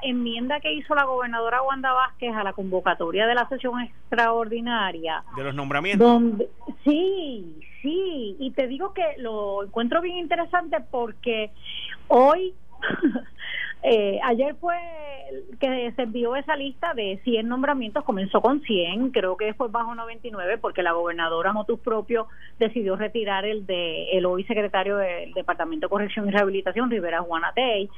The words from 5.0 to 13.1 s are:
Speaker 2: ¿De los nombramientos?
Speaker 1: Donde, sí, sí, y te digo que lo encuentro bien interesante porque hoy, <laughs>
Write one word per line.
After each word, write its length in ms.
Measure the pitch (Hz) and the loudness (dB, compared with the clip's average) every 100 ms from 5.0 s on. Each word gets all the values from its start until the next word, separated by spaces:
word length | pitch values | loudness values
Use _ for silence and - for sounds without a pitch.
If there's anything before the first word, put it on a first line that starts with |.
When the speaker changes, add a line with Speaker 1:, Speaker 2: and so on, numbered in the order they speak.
| 160 160 - | -4 -4 -6
Speaker 2:
¿De 80 | 131 | -6
los 120 | 139 | -4
nombramientos? 520 | 139 139 143 180 202 233 | -4 0 0 4 8 8
Speaker 1:
Donde, 440 | 240 233 208 - - - - | 8 6 2 -2 -6 -10 -2
sí, 800 | 277 302 370 392 302 226 170 160 - - | 2 4 2 0 -4 -8 -10 -12 -12 -8
sí, 560 | 269 339 381 302 214 190 | -4 -2 -2 -4 -6 -6
y 120 | 269 | -4
te 160 | - 262 | -2 -2
digo 240 | 269 392 | -2 -4
que 220 | 392 330 277 | -2 -2 -2
lo 480 | 240 214 208 196 | -6 -4 -4 -4
encuentro 380 | 196 226 233 320 | -4 -2 0 0
bien 160 | 359 359 | 0 -4
interesante 580 | 330 349 339 359 339 311 - | -2 -2 0 0 0 -4 -2
porque 600 | 254 233 - 247 226 214 - - - - - - | -4 -4 -4 -2 -2 -4 -8 -10 -10 -10 -6 6
hoy, 440 | 240 269 339 370 - - - | 8 10 8 2 -4 -12 -6
<laughs> 1000 | - - 311 | -4 2 2